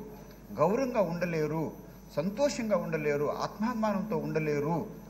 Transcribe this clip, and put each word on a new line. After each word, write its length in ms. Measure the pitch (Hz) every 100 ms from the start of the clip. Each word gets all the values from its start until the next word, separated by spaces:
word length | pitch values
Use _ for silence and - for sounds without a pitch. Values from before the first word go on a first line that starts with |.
| - - - - -
గౌరవంగా 480 | 104 160 233 262 240
ఉండలేరు, 680 | 175 170 175 165 151 160 131 - - - - -
సంతోషంగా 640 | 175 214 285 - 226 185
ఉండలేరు, 600 | 165 160 151 143 143 -
ఆత్మాభిమానంతో 760 | 143 - 226 226 220 196 180 160
ఉండలేరు 680 | 147 156 156 147 143 165 - - -